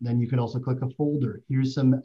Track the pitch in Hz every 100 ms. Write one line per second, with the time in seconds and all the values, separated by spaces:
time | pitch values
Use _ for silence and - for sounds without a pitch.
0 | 120 120 117 127 117 127 131 127 127 -
1 | 147 147 123 - - 131 131 139 131 131